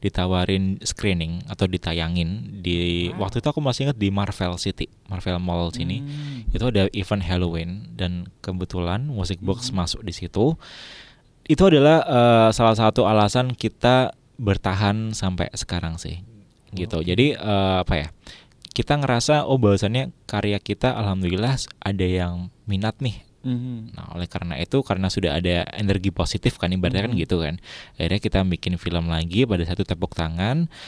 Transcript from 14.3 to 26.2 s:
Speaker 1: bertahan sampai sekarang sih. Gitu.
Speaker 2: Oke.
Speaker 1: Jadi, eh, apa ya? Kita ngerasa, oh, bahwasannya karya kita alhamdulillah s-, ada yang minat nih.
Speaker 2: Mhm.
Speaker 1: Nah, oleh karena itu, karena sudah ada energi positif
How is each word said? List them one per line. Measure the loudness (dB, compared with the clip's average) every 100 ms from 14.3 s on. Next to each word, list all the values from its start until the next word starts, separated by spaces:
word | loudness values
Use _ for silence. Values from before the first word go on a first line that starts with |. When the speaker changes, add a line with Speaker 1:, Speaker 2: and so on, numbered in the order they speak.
| -6
Speaker 1:
bertahan | 0 0 0 0 2 0 -2
sampai | -2 -2 -2 -4 -6
sekarang | -6 -4 -4 -6
sih. | -8 -12 -12 -20 -20 _ _
Gitu. | -8 -4 -4
Speaker 2:
Oke. | 0
Speaker 1:
Jadi, | 2 2 2
eh, | 0 2 2 2 0
apa | -2
ya? | -2 -10 -20 -20 -20 _ -12
Kita | -6 -2 0
ngerasa, | 2 0 4 2 4
oh, | 4
bahwasannya | 6 4 2 -2 -4 -10 -6
karya | -4 -2 -2
kita | -4 -2 0 0
alhamdulillah | -2 0 0 0 0
s-, | -2 -4 -8
ada | -6 0
yang | 0 0 0 -4 -8 -12 -4
minat | -2 -2 -2
nih. | -6 -6 -14 _ -4
Speaker 2:
Mhm. | -4 -4 -8 -12
Speaker 1:
Nah, | -14 -12 -8
oleh | -6
karena | -6 -6 -6
itu, | 0 0
karena | 0 0 0
sudah | 0 0 0
ada | 2 0 -2 -2
energi | 0 2 0
positif | 0